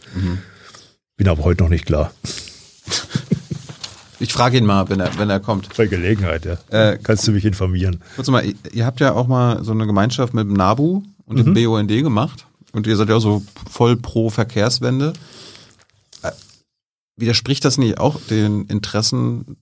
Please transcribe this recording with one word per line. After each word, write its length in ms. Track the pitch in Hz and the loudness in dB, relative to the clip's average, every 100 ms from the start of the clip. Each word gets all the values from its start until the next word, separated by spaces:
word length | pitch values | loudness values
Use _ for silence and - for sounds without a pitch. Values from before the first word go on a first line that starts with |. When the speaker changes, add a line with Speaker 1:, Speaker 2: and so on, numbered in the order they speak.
| - | -8
Speaker 1:
Mhm. 240 | 92 92 92 - - - - - _ _ - | -6 -4 -4 -10 -20 -20 -20 -20 _ _ 0
Speaker 2:
Bin 120 | 98 | 2
aber 160 | 78 | 2
heute 200 | 80 87 | 2 2
noch 60 | 85 | 2
nicht 160 | 85 - | 2 0
klar. 260 | 76 - - | 0 -2 -6
<laughs> 60 | - - - - - _ - - - - - - - - - - - - - - | -10 -10 -14 -18 -20 _ -8 -8 -6 -8 -4 -6 -6 -12 -14 -18 -18 -20 -20 -8
Speaker 1:
Ich 120 | 110 | -4
frage 240 | - 123 127 | 0 2 4
ihn 80 | 107 | 4
mal, 240 | 98 92 | 2 2
wenn 100 | 98 | 0
er, 180 | - - | -2 -2
wenn 120 | 104 | 0
er 100 | 98 | 0
kommt. 340 | 101 101 98 - | -2 -4 -4 0
Speaker 2:
Bei 80 | 107 | 0
Gelegenheit, 580 | 95 87 107 95 80 | 0 0 0 0 -2
ja. 140 | 80 87 - | -4 -8 -4
Speaker 1:
Äh, 300 | 107 107 113 | 2 2 2
Speaker 2:
Kannst 240 | - 107 - | 0 0 2
du 60 | |
mich 140 | 104 104 | 2 2
informieren. 560 | 95 95 92 95 85 - - | 0 -2 0 -2 -4 -8 -8
Speaker 1:
Kurz 120 | 131 | 0
mal, 160 | 123 | 0
ihr, 100 | 95 - - | 0 -6 -8
ihr 140 | 117 | -4
habt 160 | 117 123 | -2 0
ja 140 | 143 | 0
auch 120 | 98 123 | 2 2
mal 380 | 127 120 113 | 2 2 0
so 80 | 107 | -2
eine 140 | 110 107 | -2 0
Gemeinschaft 480 | 101 110 127 123 | 2 2 0 -2
mit 120 | 120 104 | 0 0
dem 60 | |
nabu 500 | 101 92 117 156 190 196 - | 2 2 2 2 0 -6 -16
und 140 | - 127 | -4 2
dem 100 | 120 | 4
Speaker 2:
Mhm. 60 | |
Speaker 1:
B 120 | 190 117 | 4 4
U 100 | 110 | 2
N 120 | 104 | 2
D 140 | 110 | 2
gemacht. 440 | 151 107 151 - - _ _ | 2 0 0 -4 -20 _ _
Und 140 | 113 107 | -4 0
ihr 100 | 104 | 2
seid 120 | 107 | 4
ja 80 | 110 | 2
auch 40 | |
so 220 | 110 104 98 - - | 2 0 -2 -14 -10
voll 260 | - 117 120 | 0 2 2
pro 320 | - 117 113 | 0 -2 -2
Verkehrswende. 840 | 107 110 110 110 127 123 131 147 - - - - - - _ _ _ _ - | 0 -2 0 0 0 0 0 -2 -6 -14 -20 -20 -20 -20 _ _ _ _ -12
Äh, 100 | - - - - _ _ _ _ _ - | -10 -10 -16 -20 _ _ _ _ _ -6
widerspricht 480 | 117 113 - 139 | -2 0 0 0
das 140 | 143 131 | 0 2
nicht 180 | 117 - | 0 2
auch 240 | 131 151 | 0 -2
den 460 | - 110 107 104 98 | -4 0 0 0 -2
Interessen 920 | 104 - 104 110 127 120 120 - - | -4 -4 -2 -2 -2 -2 -4 -8 -16